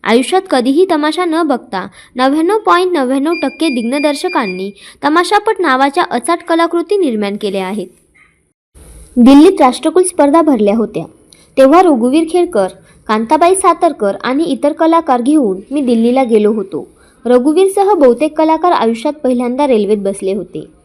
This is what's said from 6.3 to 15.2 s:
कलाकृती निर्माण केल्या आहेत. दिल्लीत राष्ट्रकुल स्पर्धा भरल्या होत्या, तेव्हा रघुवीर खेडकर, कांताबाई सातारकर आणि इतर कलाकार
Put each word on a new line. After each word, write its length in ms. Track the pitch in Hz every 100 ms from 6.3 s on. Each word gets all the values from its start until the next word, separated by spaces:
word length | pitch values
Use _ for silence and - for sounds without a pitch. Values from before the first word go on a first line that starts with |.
| 339 -
कलाकृती 480 | 330 339 339 339 415
निर्माण 400 | 320 220 202 202
केल्या 260 | 202 190 185
आहेत. 200 | 208 175 _ _ _ _ _ _ _ _ - - - - -
दिल्लीत 440 | 240 277 330 381
राष्ट्रकुल 420 | 269 240 320 330
स्पर्धा 400 | 370 - 285 320
भरल्या 340 | 311 240 208 220
होत्या, 280 | 220 - - _ _ _ _ -
तेव्हा 240 | 269 330
रघुवीर 420 | 370 262 240 294 330
खेडकर, 360 | 359 349 220 185 185 _ _ -
कांताबाई 460 | 214 226 294 339
सातारकर 600 | 381 370 339 339 - 202 196
आणि 200 | - 269
इतर 280 | 330 247 285
कलाकार 500 | 285 320 330 330 247